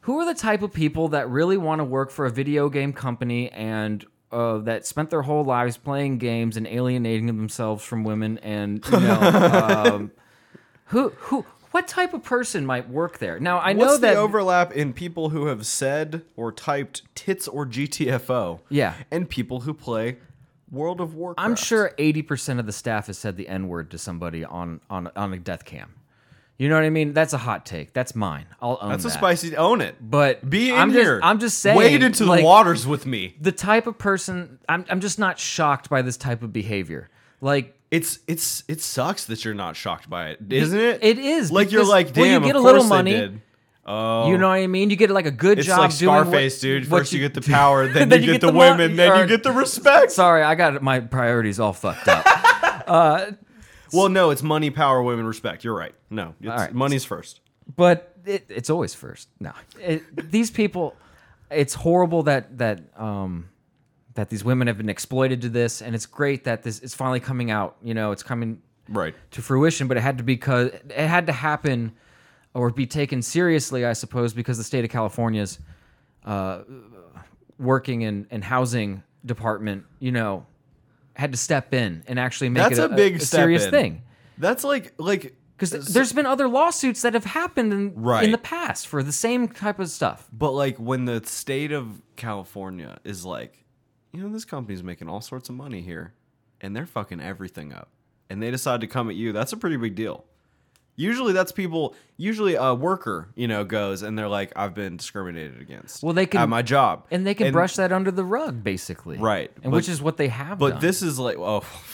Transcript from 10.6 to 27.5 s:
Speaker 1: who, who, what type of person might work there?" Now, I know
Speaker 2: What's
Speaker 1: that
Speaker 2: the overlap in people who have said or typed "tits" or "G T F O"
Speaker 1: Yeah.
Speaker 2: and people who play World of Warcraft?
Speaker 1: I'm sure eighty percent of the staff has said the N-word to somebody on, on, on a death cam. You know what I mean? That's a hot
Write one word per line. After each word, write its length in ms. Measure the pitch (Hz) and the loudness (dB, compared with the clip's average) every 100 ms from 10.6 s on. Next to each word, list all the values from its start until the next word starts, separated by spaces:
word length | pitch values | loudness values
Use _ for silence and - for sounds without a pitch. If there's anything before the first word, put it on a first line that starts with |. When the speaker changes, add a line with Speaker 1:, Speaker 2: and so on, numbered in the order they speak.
| _ _ _ | _ _ _
Speaker 1:
who, 240 | 226 262 | 0 0
who, 340 | - - 269 - _ _ | -4 -6 -6 -6 _ _
what 140 | 349 359 | -4 -2
type 280 | - 359 | -2 -2
of 80 | 330 | -4
person 420 | - 247 247 190 | -4 -2 -2 -4
might 240 | 135 127 123 | -2 -4 -4
work 300 | 131 170 - | -4 -4 -4
there?" 200 | 98 82 | -8 -4
Now, 200 | 151 180 | -2 0
I 140 | 170 | 0
know 100 | 208 254 | 4 6
Speaker 2:
What's 120 | 285 | 6
Speaker 1:
that 160 | 233 | 6
Speaker 2:
the 40 | 208 | 6
overlap 520 | 208 208 190 180 175 | 4 2 2 4 2
in 220 | 139 147 | 0 -4
people 340 | 120 170 170 156 | -4 -10 -6 -4
who 180 | 156 147 | -2 -2
have 200 | 120 110 | -4 -6
said 560 | - 135 143 156 160 165 - | -4 -2 -2 -4 -8 -14 -10
or 160 | 113 | -8
typed 500 | 110 - 143 139 - _ | -8 -4 -4 -4 -12 _
"tits" 320 | - - 190 - | -12 -6 -6 -6
or 180 | 135 139 | -8 -8
"G 200 | 117 147 | -6 -6
T 220 | - 131 | -4 -2
F 220 | 127 - | -2 -2
O" 320 | 127 92 85 _ | -4 -4 -8 _
Speaker 1:
Yeah. 240 | 143 110 80 135 | -2 -2 -4 -8
Speaker 2:
and 180 | 165 180 | -6 -6
people 320 | - 117 127 | -6 -6 -8
who 140 | 123 | -8
play 440 | 151 - 113 113 123 _ _ _ _ _ | -10 -6 -4 -4 -8 _ _ _ _ _
World 300 | 131 160 180 | -8 -8 -6
of 140 | 170 | -10
Warcraft? 300 | 160 175 170 202 | -10 -12 -6 -4
Speaker 1:
I'm 80 | 233 | -2
sure 360 | - 226 196 - | 0 2 0 0
eighty 240 | 151 156 | 0 0
percent 360 | 151 135 - 123 | -2 -6 -4 -4
of 60 | 110 | -4
the 60 | |
staff 340 | 104 120 110 - | -8 -4 -4 -6
has 100 | 95 | -10
said 180 | 107 90 | -8 -8
the 120 | 92 | -8
N-word 420 | 95 95 85 76 | -6 -6 -8 -10
to 60 | 85 | -12
somebody 460 | - 85 87 82 | -10 -8 -8 -8
on, 360 | 80 87 87 82 _ | -10 -10 -10 -10 _
on, 200 | 95 87 - | -10 -10 -8
on 160 | 101 | -8
a 60 | 92 | -8
death 260 | 87 85 | -10 -12
cam. 300 | - 73 50 - _ _ _ _ _ _ | -12 -20 -20 -20 _ _ _ _ _ _
You 100 | 135 | 0
know 60 | 156 | 2
what 80 | |
I 60 | 156 | 2
mean? 220 | 160 151 | 2 0
That's 200 | 147 156 | 2 0
a 60 | 143 | 0
hot 260 | 117 | -4